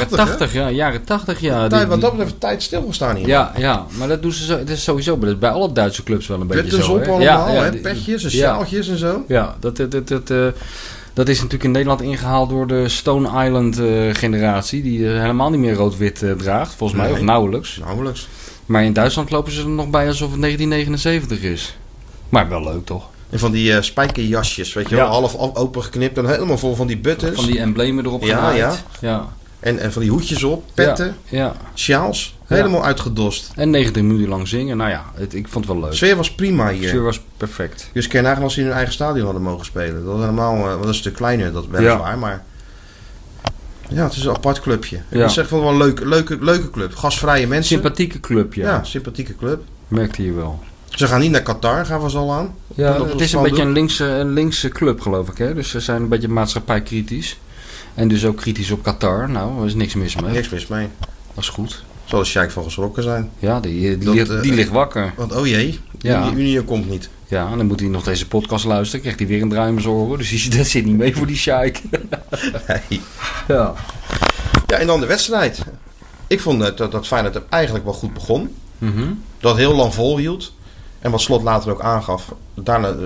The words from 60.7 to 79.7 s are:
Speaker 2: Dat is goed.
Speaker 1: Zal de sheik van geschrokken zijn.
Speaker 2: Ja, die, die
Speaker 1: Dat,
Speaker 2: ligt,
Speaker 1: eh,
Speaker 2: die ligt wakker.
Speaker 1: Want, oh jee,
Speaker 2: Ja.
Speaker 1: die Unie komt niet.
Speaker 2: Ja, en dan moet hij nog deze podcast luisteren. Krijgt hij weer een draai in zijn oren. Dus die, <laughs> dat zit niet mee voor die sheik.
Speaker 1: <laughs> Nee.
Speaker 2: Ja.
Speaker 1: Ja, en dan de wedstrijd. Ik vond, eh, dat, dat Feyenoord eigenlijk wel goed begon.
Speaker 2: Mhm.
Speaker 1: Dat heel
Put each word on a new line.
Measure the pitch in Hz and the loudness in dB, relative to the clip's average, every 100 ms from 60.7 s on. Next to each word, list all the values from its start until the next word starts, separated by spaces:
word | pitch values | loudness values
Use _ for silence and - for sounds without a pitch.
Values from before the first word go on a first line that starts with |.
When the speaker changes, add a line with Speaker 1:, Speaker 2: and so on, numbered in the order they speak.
| 107 104 - - - - | -6 -6 -8 -12 -12 -14
Speaker 2:
Dat | - | -8
is | - | -6
goed. | - 110 - - - | -6 -8 -8 -16 -16
Speaker 1:
Zal | - 104 | -2 0
de | |
sheik | 92 98 87 | 0 0 0
van | 92 | -2
geschrokken | 80 90 101 127 | -6 -4 -4 -2
zijn. | 120 117 110 - | -2 -2 -4 -2
Speaker 2:
Ja, | 101 123 | 0 0
die, | 95 85 98 95 | 0 0 0 2
die | 101 | 4
Speaker 1:
Dat, | |
Speaker 2:
ligt, | 110 107 | 4 4
Speaker 1:
eh, | 110 | 0
Speaker 2:
die | 135 | 2
ligt | 120 107 | 2 4
wakker. | 117 139 110 95 92 | 2 2 0 -4 -4
Speaker 1:
Want, | 117 113 | -4 -2
oh | 143 | 2
jee, | 107 139 - - - | 2 0 -4 -12 -4
Speaker 2:
Ja. | 120 110 107 | 0 2 2
Speaker 1:
die | 127 | 2
Unie | 139 131 | 2 2
komt | 110 113 95 | 0 -2 -2
niet. | 92 - - - | -4 -8 -16 -4
Speaker 2:
Ja, | 95 90 | -2 -2
en | 117 | 0
dan | 107 | 0
moet | 101 | 2
hij | 98 | 0
nog | 92 | -2
deze | 82 90 87 | -2 -2 0
podcast | 107 107 110 | -2 0 -2
luisteren. | 110 104 104 135 | 0 0 0 -4
Krijgt | 127 104 | -4 -4
hij | 98 | 0
weer | 104 | 0
een | 110 | 0
draai | 107 113 | 0 2
in | 113 | 2
zijn | 107 | 2
oren. | 110 110 143 | 0 0 -2
Dus | 107 | -2
die, | 113 123 | -2 2
<laughs> | 120 | 2
dat | 143 | 2
zit | 131 | 2
niet | 107 107 | 4 4
mee | 127 139 | 4 2
voor | 143 | -2
die | 147 | 0
sheik. | - 131 131 - 214 156 - - - | 2 2 2 -2 -4 -6 -4 -8 -6
Speaker 1:
<laughs> | - 269 113 - | -6 -4 -4 -4
Nee. | - - - - - - - - | -4 -2 -6 -6 -10 -8 -4 2
Speaker 2:
Ja. | 135 110 - - - - - - - - - - | 2 2 -2 -10 -10 -6 0 0 0 2 2 4
Speaker 1:
Ja, | 185 | 2
en | 165 | 4
dan | 160 | 2
de | 117 | 2
wedstrijd. | 208 - 220 139 - - - - - - - - | 0 2 2 2 -2 -10 -12 -18 -20 -20 -12 -2
Ik | 196 | 0
vond, | 165 123 | 2 2
eh, | 101 - | 2 0
dat, | 107 | -2
dat | 107 - | -4 -2
Feyenoord | 123 104 - - | 0 0 -4 -2
eigenlijk | 170 147 110 | 0 0 -2
wel | 101 | -4
goed | 98 107 | -6 -6
begon. | - - 139 220 - - - | -6 0 0 -2 -10 -16 -6
Speaker 2:
Mhm. | 110 104 143 214 - - | -2 -2 -2 -6 -10 -2
Speaker 1:
Dat | 120 113 | 2 4
heel | 139 | 6